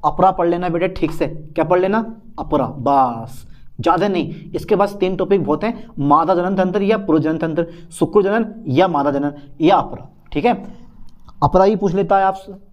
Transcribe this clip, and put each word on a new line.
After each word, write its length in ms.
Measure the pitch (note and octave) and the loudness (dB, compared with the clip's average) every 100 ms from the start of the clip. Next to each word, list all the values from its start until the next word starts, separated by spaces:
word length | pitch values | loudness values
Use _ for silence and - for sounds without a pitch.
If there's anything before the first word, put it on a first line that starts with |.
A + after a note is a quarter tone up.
अपरा 260 | D3+ E3 F#3 | 0 4 2
पढ़ 180 | F#3 E3+ | 4 0
लेना 200 | E3+ F3+ | 0 -2
बेटे 200 | E3 F#3 | -2 -2
ठीक 220 | F#3 D#3+ | -2 -4
से। 140 | - E3+ | -2 -4
क्या 380 | - - - | -6 -8 -4
पढ़ 160 | D#3 F3+ | 2 2
लेना? 240 | F#3+ G#3+ A3 - - - | 2 0 -2 -12 -16 -12
अपरा, 280 | - C#3+ B2 | -2 0 -2
बस 760 | C#3+ C3 C#3 B2+ A#2 A2+ - - - - - | -2 2 2 2 -2 -12 -16 -18 -18 -16 -4
ज़्यादा 280 | E3+ E3+ G3+ | 0 2 2
नहीं। 420 | F3+ D3 - - | 0 -4 -8 -10
इसके 240 | D#3+ - G3+ | -10 0 2
बाद 120 | G3+ | 2
तीन 260 | G3+ F#3 F#3 | 0 -2 -2
topic 280 | F#3 G3 | 0 0
बहुत 200 | C#3+ D3+ | 2 -2
हैं, 220 | G#3 - - - | -2 -6 -12 -4
मादा 340 | C#3+ D3 E3+ | 4 4 4
जनन 220 | F3 F3+ F#3+ | 2 0 0
तंत्र 260 | F#3 G3+ | 0 0
या 160 | G3 G#3+ | 0 0
पुरुष 240 | G3 D#3 | 2 2
जनन 160 | D#3 D#3+ | 2 -2
तंत्र, 280 | E3 D#3+ E3 - - | -2 -2 -4 -8 -18
शुक्र 300 | - D#3+ G#3 | -4 2 2
जनन 300 | F#3+ A3 A3 - - | 2 0 -2 -8 -2
या 200 | B2+ F#3 | 2 2
मादा 220 | D3 C#3+ | 2 0
जनन 220 | C#3 C#3+ C#3+ - - | -2 -4 -6 -18 0
या 160 | D#3+ F#3 | 4 4
अपरा, 320 | - - - - - | 0 -10 -16 -20 -6
ठीक 120 | D3 | -2
है। 180 | G#3+ G#3 - - - - - - - - | 0 -2 -6 -16 -18 -18 -18 -18 -20 0
अपरा 220 | C#3+ F#3 | 4 6
ही 120 | G3 G#3+ | 4 4
पूछ 180 | G3+ | 0
लेता 240 | F#3 G3 G3 | 0 2 2
है 60 | |
आपसे 280 | F#3+ F#3+ - F#3 - | 2 -2 -12 -18 -20